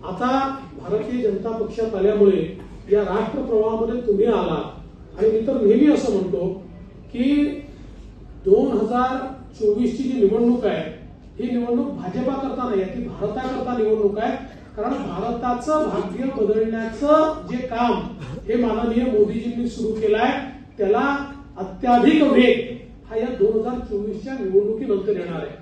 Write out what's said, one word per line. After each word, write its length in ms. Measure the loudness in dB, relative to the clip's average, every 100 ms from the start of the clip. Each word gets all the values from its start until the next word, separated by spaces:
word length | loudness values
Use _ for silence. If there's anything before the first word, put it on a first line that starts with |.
आता 520 | -10 -4 0 0 0 -6 -12 -14
भारतीय 400 | -4 -4 -2 -2
जनता 280 | -2 -2 -4
पक्षात 460 | -4 -4 -2 -4 0
आल्यामुळे 640 | 2 6 6 6 -2 -8 -16 -16 2
या 100 | 2
राष्ट्र 400 | 2 -2 -2 -4
प्रवाहामध्ये 680 | 0 2 2 0 -2 -2 0
तुम्ही 180 | 2 4
आला 480 | 2 0 -4 -6 -12 -18 -20 -18 0
आणि 140 | 2
मी 160 | 2 0
तर 140 | 2
नेहमी 320 | 4 6 6
असं 180 | 6 2
म्हणतो 360 | 0 0 -2 -2 -6 -12 -18 -18 -20 -12
की 320 | -2 2 4 2 -2 -12 -18 -18 -18 -18 -18 -18 -6 4
दोन 320 | 6 6 2
हजार 560 | 2 2 2 0 -6 -12 -16
चोवीस 440 | -2 0 2 0 0
ची 60 |
जी 240 | -2 4 4
निवडणूक 380 | 4 2 2 0
आहे 440 | -2 -6 -12 -18 -20 -20 -8
ही 140 | -4 -2
निवडणूक 280 | 0 -2 -2
भाजपाकरता 840 | -6 -6 -4 -4 -4 -6 -4 -2
नाही 120 | -2
आहे, 160 | -2 -6
ती 100 | -8
भारताकरता 720 | -6 -6 -4 -6 -6 -4 -2
निवडणूक 420 | 0 2 2 0
आहे. 400 | -4 -4 -10 -16 -16 -6
कारण 180 | -4
भारताचं 960 | -4 -6 -6 -6 -4 -2 -2 0 0 0
भाग्य 340 | -2 -4 -4
बदलण्याचं 1120 | -4 0 0 2 0 -2 -6 -4 4 4 4 -2 -8
जे 60 | -6
काम 440 | -4 0 0 0 -4 -10 -12 -12 -2
हे 100 | 0
माननीय 640 | 2 0 0 0 2 4
मोदीजींनी 480 | 2 2 -4 -4 -6
सुरू 240 | -4 -4
केलं 260 | 0 2 2
आहे 420 | 2 0 -6 -14 -18 -4
त्याला 520 | 2 2 2 -2 -6 -12 -16 -10
अत्याधिक 680 | -10 -4 4 6 6 6
वेग 520 | 6 6 6 4 0 -10 -14 -20 -6
हा 80 | -4
या 80 | -4
दोन 340 | 2 2 2
हजार 200 | -2 -6
चोवीसच्या 540 | -6 -6 -4 -8 -8
निवडणुकीनंतर 840 | -6 2 2 2 -2 -2 -2 0 -4
येणार 220 | -4 -8
आहे. 160 | -10 -12